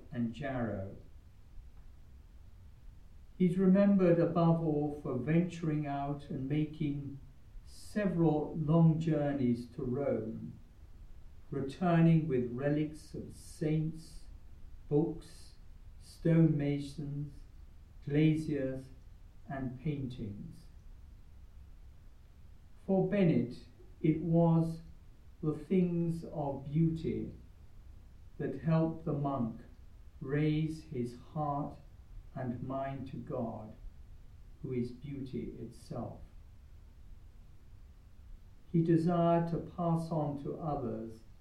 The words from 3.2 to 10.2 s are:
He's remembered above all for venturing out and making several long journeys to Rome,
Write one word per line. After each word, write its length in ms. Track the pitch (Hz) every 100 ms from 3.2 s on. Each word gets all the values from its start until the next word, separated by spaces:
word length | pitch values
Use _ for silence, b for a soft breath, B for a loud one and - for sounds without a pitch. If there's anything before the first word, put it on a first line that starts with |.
| - -
He's 200 | 185 185
remembered 600 | 190 190 202 196 180 165
above 420 | 165 170 170 165
all 380 | 160 147 147 143
for 140 | 143 123
venturing 720 | 127 165 180 - 160 151 147
out 360 | 139 143 143 -
and 200 | 139 135
making 680 | 151 151 - 147 143 143 - - - - - -
several 960 | - - 214 202 170 165 151 143 170
long 380 | 147 165 165 151
journeys 680 | 165 151 143 139 123 117 - -
to 60 |
Rome, 680 | 127 123 139 113